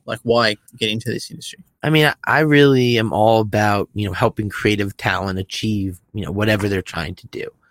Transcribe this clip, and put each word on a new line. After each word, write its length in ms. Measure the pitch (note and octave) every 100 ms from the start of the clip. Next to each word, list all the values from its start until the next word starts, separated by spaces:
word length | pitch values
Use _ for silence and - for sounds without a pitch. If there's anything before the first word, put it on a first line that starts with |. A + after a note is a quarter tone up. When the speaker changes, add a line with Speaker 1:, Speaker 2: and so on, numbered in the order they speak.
Speaker 1:
Like, 140 | - A2+
why 320 | A#2+ A#2 A2 G#2 _ A#2
get 140 | A2
into 180 | A2 A#2
this 220 | F#2+ -
industry? 340 | - - - - -
Speaker 2:
I 60 | D3
mean, 180 | D#3 D3+
I, 80 | -
I 160 | - C3
really 580 | D#3 C#3+ C#3+ C3 B2 A#2
am 140 | A2
all 280 | G2 A2 A2+
about, 480 | G#2+ G#2 G#2+ G2+ -
you 120 | G#2+ G2+
know, 60 |
helping 360 | F#2+ A#2 - G#2
creative 480 | - G#2+ G#2 G2+ -
talent 420 | A2 F#2 F#2+ F#2
achieve, 600 | F#2+ - A2 G#2 F#2+ F2 _
you 120 | G#2
know, 80 | -
whatever 360 | G2 G#2+ G#2+ G2+
they're 140 | G2
trying 320 | - E2+ E2
to 120 | F2+ -
do. 200 | - - _ _